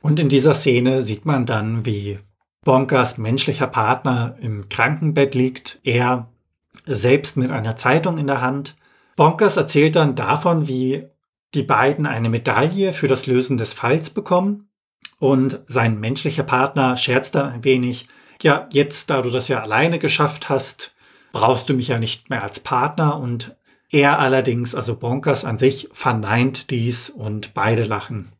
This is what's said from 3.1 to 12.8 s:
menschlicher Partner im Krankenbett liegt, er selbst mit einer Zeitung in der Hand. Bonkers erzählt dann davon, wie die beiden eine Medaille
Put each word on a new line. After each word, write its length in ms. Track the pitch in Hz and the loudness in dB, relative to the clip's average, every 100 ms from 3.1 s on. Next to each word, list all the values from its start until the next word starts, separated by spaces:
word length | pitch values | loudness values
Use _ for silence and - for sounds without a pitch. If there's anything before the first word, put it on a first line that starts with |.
| - | -2
menschlicher 480 | 110 131 - - 127 | -2 -2 -2 -2 -2
Partner 720 | - 107 131 139 120 117 120 | 0 0 0 0 -2 -2 -6
im 280 | 120 104 101 | -8 -8 -8
Krankenbett 680 | - 120 156 156 131 139 131 | -2 0 0 0 2 2 2
liegt, 440 | 127 127 - - | -2 -2 -14 -8
er 480 | - 120 123 127 117 _ _ _ _ - - | -2 0 2 -2 -6 _ _ _ _ -20 -6
selbst 520 | 117 120 147 - - | 0 4 4 2 -2
mit 140 | 127 | -2
einer 240 | 123 110 113 | -2 -4 -2
Zeitung 420 | 127 151 170 160 | 2 2 2 -2
in 80 | 143 | -2
der 160 | 135 | 0
Hand. 340 | 123 139 139 _ _ _ _ - | -2 -4 -8 _ _ _ _ 4
Bonkers 420 | 147 170 208 - | 4 6 2 2
erzählt 380 | 147 147 156 165 | 2 4 4 4
dann 200 | 151 - | 2 0
davon, 520 | 101 147 175 165 139 | -2 0 2 0 0
wie 360 | 127 127 143 - _ _ _ _ | -2 -2 -4 -8 _ _ _ _
die 100 | 147 | -6
beiden 440 | 127 110 131 147 147 | 0 2 2 0 -4
eine 220 | 117 113 | -2 -2
Medaille 640 | 113 123 107 151 190 | 0 0 2 0 0